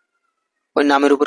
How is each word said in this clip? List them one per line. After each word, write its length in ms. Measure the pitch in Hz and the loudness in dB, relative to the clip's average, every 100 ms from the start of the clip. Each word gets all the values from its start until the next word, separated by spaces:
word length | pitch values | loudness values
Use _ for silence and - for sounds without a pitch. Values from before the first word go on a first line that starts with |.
| _ _ _ _ _ _ _ - | _ _ _ _ _ _ _ -4
ওই 80 | |
নামের 280 | 143 139 143 | -2 0 0
উপর 140 | 139 | 0